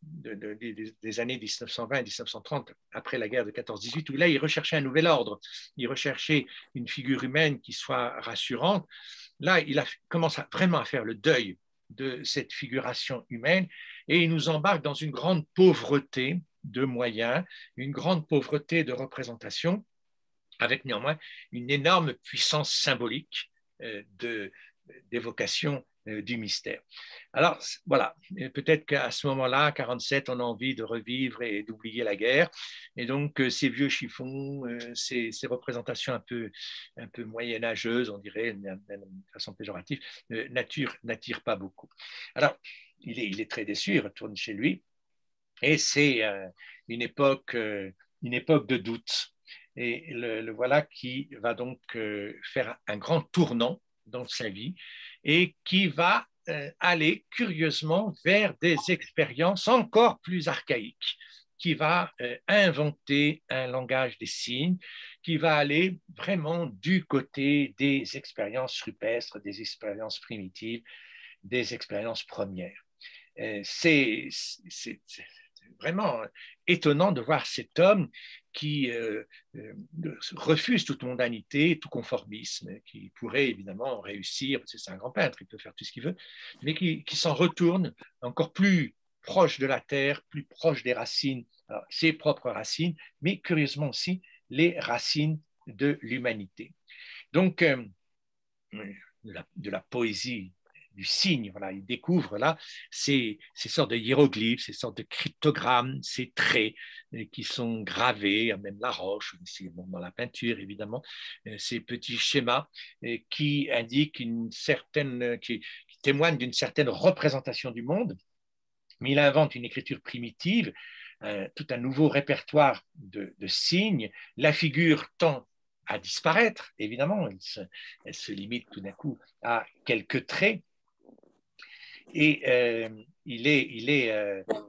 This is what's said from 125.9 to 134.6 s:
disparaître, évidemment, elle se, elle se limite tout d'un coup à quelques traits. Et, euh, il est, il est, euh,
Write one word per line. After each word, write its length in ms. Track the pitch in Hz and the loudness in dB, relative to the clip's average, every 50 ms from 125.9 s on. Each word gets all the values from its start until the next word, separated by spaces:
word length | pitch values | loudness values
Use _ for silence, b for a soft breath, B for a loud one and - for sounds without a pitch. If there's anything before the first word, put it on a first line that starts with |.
| 104 104 | -6 -6
disparaître, 760 | - - - - - 160 165 208 233 220 220 - - - _ - | -4 -6 -8 0 2 4 6 6 6 4 2 -2 -12 -16 _ -8
évidemment, 500 | 110 107 117 120 143 170 208 208 160 110 | -6 -6 0 0 0 2 2 0 0 -2
elle 120 | 95 92 | -4 -8
se, 200 | - - - 110 95 - B B B B B B _ | -12 -12 -10 -10 -12 -14 B B B B B B _
elle 100 | - 90 | -16 -14
se 160 | - - - | -12 -10 -10
limite 380 | 101 98 98 107 120 120 117 _ | -8 -8 -6 -6 -6 -8 -8 _
tout 120 | - 104 95 | -14 -12 -12
d'un 100 | 98 - | -12 -12
coup 260 | - - 147 117 b b b b _ | -6 -6 -6 -6 b b b b _
à 240 | - 117 117 113 - - _ _ _ | -2 0 0 0 -2 -6 _ _ _
quelques 400 | - 120 110 92 - - 131 - | 0 0 0 0 -2 -4 -4 -2
traits. 360 | - - - 185 214 226 180 - _ _ _ _ _ _ _ _ - - _ _ _ _ _ _ _ _ B B B B B B B B B B - - | -2 0 2 2 2 2 0 -6 _ _ _ _ _ _ _ _ -20 -20 _ _ _ _ _ _ _ _ B B B B B B B B B B -8 0
Et, 280 | 165 151 156 147 - - | 4 4 4 4 4 2
euh, 440 | 135 123 123 123 120 117 113 113 110 110 107 110 - _ _ _ | 4 4 4 4 4 2 0 -2 -4 -8 -12 -18 -20 _ _ _
il 220 | - 120 113 117 | -10 -8 0 2
est, 200 | 147 151 139 127 - | 4 4 4 4 0
il 180 | 117 113 110 135 | -6 -6 0 2
est, 220 | 147 139 123 113 107 | 2 4 4 2 2
euh, 300 | 104 104 101 98 95 95 - 110 - | 0 0 -2 -4 -6 -4 -4 -4 -4